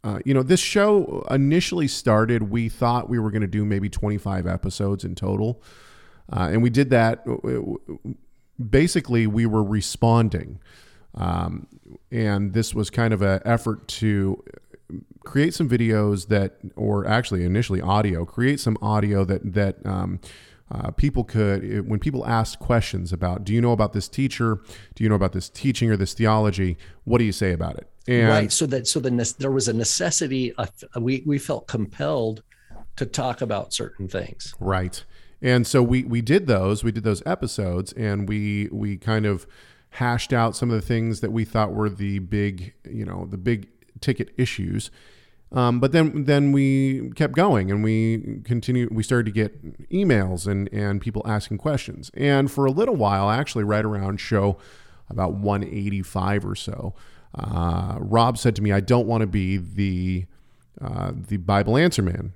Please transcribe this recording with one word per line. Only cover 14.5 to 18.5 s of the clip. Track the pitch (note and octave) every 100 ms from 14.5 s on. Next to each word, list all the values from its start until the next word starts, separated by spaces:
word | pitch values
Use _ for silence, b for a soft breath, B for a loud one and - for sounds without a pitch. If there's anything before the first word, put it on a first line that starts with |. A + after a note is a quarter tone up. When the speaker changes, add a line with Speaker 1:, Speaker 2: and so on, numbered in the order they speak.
| - _ - _ F2+ - -
Speaker 1:
create | - C3+ D#3
some | E3 D3+
videos | A#2+ A#2 G#2+ G#2 G2+ F2+
that, | G#2+ F#2+ - G2
or | - G#2+ G2+ -
actually | A2 A#2+ F#2+
initially | F2 G2 A#2 F#2+
audio, | E2+ G2+ G#2 E2+
create | E2 - B2